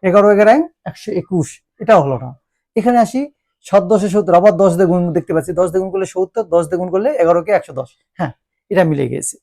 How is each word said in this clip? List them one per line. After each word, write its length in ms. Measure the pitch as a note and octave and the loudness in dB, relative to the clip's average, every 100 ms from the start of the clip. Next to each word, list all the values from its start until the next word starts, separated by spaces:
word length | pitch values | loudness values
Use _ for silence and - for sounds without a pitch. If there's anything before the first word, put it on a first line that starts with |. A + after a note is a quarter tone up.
| F#3 | 2
এগারো 180 | G3 G3+ | 4 4
এগারো 200 | G3+ G#3+ C4 E4 _ - | 4 4 4 0 _ -16
একশো 220 | - - G3 | -14 -8 -8
একুশ, 280 | - F3+ C#3+ - _ _ | -4 -4 -4 -8 _ _
এটাও 180 | - G3+ | 2 2
হলো 120 | C#3 B2+ | 2 -4
না। 80 | B2+ C3+ _ _ _ - | -8 -18 _ _ _ -4
এখানে 220 | A#3+ A#3+ | 0 2
আসি, 160 | A3+ B3+ C#4+ _ _ _ - | 0 -2 -8 _ _ _ 0
সাত 160 | G3 F#3 | 0 2
দশে 180 | G#3+ G3+ | 0 0
সত্তর, 200 | G3 F3 F3 | -2 2 4
আবার 120 | G3 E3+ | 4 4
দশ 100 | G3 E3+ | 2 2
দিয়ে 100 | F#3 | 0
গুণ 120 | F3+ F3 E3 | 0 -2 -4
দেখতে 160 | E3 | -2
পাচ্ছি, 180 | D#3+ E3 E3+ | -4 -4 -2
দশ 80 | F3+ | -2
দিয়ে 120 | F#3 | -2
গুণ 80 | F#3+ | -4
করলে 120 | F#3+ F#3 | -4 -6
সত্তর, 300 | F#3 F#3 - F#3+ | -4 -6 -6 -2
দশ 100 | E3+ D#3+ | -2 0
দিয়ে 100 | F3 | -6
গুণ 80 | F3+ | -4
করলে 140 | F#3 A3+ G3 | -2 -2 0
এগারোকে 280 | E3+ E3+ E3+ G3 | 2 2 0 -2
একশো 140 | - C3 | -2 -12
দশ। 80 | B2+ _ _ _ | -12 _ _ _
হ্যাঁ, 140 | C#3 - _ _ _ | -10 -10 _ _ _
এটা 120 | G3+ | 0
মিলে 200 | E3 D3 B2+ | 0 0 -4
গেছে। 240 | C3+ - - | -6 -10 -14